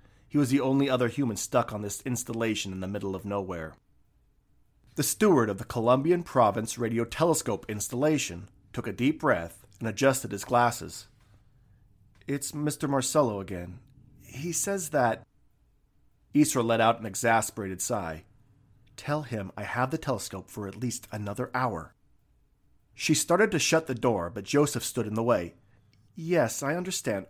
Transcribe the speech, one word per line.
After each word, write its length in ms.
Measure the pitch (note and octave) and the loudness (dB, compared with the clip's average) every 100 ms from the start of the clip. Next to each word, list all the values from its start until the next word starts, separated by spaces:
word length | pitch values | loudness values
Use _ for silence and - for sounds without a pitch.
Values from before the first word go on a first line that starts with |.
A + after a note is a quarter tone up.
| - _ _ | -20 _ _
He 100 | C#3+ | 0
was 120 | C3 | 2
the 100 | C#3 | 2
only 280 | C3 C#3 C#3 | 2 2 4
other 180 | B2+ A#2+ | 2 0
human 300 | - C3 G2+ | 0 -2 -2
stuck 340 | - B2 - | 0 0 0
on 100 | G#2 | -2
this 200 | G#2 - | -6 -6
installation 720 | C3 A#2+ - A2+ A2+ G#2+ G2 | -6 -6 -4 -2 -2 -2 -4
in 60 | F#2+ | -6
the 80 | F#2 | -6
middle 280 | G#2 G2 F#2+ | -4 -4 -6
of 80 | |
nowhere. 520 | G2+ G2+ F#2+ F2 D#2+ - _ _ _ _ _ _ _ _ _ _ _ - | -4 -4 -4 -6 -10 -14 _ _ _ _ _ _ _ _ _ _ _ -4
The 80 | |
steward 460 | C#3+ - G#3+ D3+ G#2+ | -2 2 6 6 4
of 100 | G2 | 0
the 60 | - | -6
Columbian 580 | A#2+ A2+ C3 D3+ F3+ | 0 4 4 4 0
Province 540 | E3+ C3+ A2 G#2+ A2 - | 2 4 4 4 -4 -4
Radio 280 | A2+ A2+ A#2 | -2 -2 -2
Telescope 600 | - E3+ D#3 - G2+ - | 2 2 2 0 -4 -4
installation 800 | G#2+ - A#2+ D3+ D3+ - F2 F#2+ _ _ | -8 -6 0 2 2 -2 -8 -14 _ _
took 140 | - A#2 | -8 -6
a 60 | |
deep 260 | G2 B2+ D#3 | 0 0 2
breath 480 | D#3 F#2+ E2+ - - - | 2 2 -2 -12 -20 -8
and 100 | A2+ | -6
adjusted 420 | G2+ C3+ B2+ A2+ | 2 2 2 -2
his 140 | G2+ - | -8 0
glasses. 640 | A#2+ A#2+ - E2 - - _ _ _ _ _ _ _ _ _ _ _ - | 4 4 2 -10 -14 -18 _ _ _ _ _ _ _ _ _ _ _ -6
"It's 280 | C#3 - | -6 -6
Mister 340 | D3+ D3+ D3 C#3+ | -4 -4 -2 0
Marcello 540 | C#3 B2+ D#3 B2+ G#2 | 0 2 2 2 0
again. 400 | F#2+ F2+ F2+ F#2 - - - - | -6 -8 -10 -12 -18 -20 -20 -20
He 320 | - B2+ E3+ | -16 -10 -6
says 380 | D#3+ - G3 D#3 | -4 -2 -4 0
that." 360 | D3+ A#2+ A2 - _ _ _ _ _ _ _ _ _ _ | 2 4 2 -6 _ _ _ _ _ _ _ _ _ _
Isra 320 | D3 D3+ C#3+ A2+ | 4 4 4 2
let 140 | A2+ | 6
out 220 | A2+ A2+ | 6 4
an 40 | A2 | -2
exasperated 760 | F#2+ A#2 A2+ G#2+ - G2 F#2 | -2 2 4 2 -4 -6 -6
sigh. 420 | - A2+ E2 D#2+ - _ _ _ _ _ _ - | -4 -4 -4 -8 -12 _ _ _ _ _ _ -12
"Tell 280 | - D3+ | -4 -4
him 280 | C#3+ A2 F#2+ - | -4 -6 -6 -10
I 60 | |
have 280 | G2+ B2 C3 | -6 -2 -2
the 60 | E3 | -2
telescope 520 | - A2 - F#2+ - | -2 -4 -4 -10 -12
for 180 | - G2+ | -10 -10
at 100 | G2 | -6
least 320 | B2 - - | -6 -6 -8
another 400 | G#2+ G#2 G#2 B2 | -8 -6 -6 -4
hour." 400 | B2 B2+ F2 D#2 _ _ _ _ _ _ _ _ _ _ | -2 -2 -2 -8 _ _ _ _ _ _ _ _ _ _
She 200 | - - | -6 0
started 380 | D3+ - F3 G#3+ | 2 4 4 4
to 80 | F3+ | 2
shut 280 | - D#3+ D#3+ | 2 2 0
the 80 | A#2 | -2
door, 340 | B2 A2+ E2+ | 0 0 -2
but 160 | G#2+ G2 | -6 0
Joseph 400 | C#3+ D3 A#2+ - | 2 2 0 -6
stood 220 | - G#2+ | -4 -4
in 80 | A2 | 0
the 80 | |
way. 320 | A#2 G#2+ F2 - _ _ _ _ _ - | 2 2 0 -10 _ _ _ _ _ -10
"Yes, 480 | D#3+ E3+ A#2 - | -2 2 2 0
I 120 | C#3 E3+ | -4 -4
understand. 500 | F3+ F3+ C#3 G2 | -4 -4 -2 -4